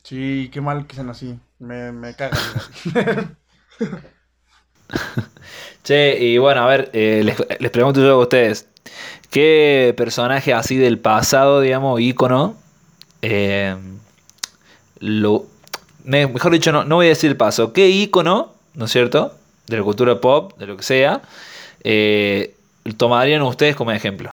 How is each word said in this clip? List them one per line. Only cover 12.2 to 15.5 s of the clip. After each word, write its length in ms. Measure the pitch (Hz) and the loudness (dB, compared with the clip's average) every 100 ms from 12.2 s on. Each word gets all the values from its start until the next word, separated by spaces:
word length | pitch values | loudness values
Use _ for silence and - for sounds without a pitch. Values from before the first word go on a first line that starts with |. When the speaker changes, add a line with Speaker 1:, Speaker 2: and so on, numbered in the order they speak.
| 127 127 180 - _ _ _ _ _ _ | 0 2 0 -6 _ _ _ _ _ _
Speaker 2:
eh, 540 | 107 101 101 101 98 95 95 98 107 _ _ _ - _ _ _ _ - | -4 -2 0 -2 -4 -6 -12 -20 -20 _ _ _ -18 _ _ _ _ -12
lo, 460 | 107 107 104 107 - | -6 -2 0 0 -4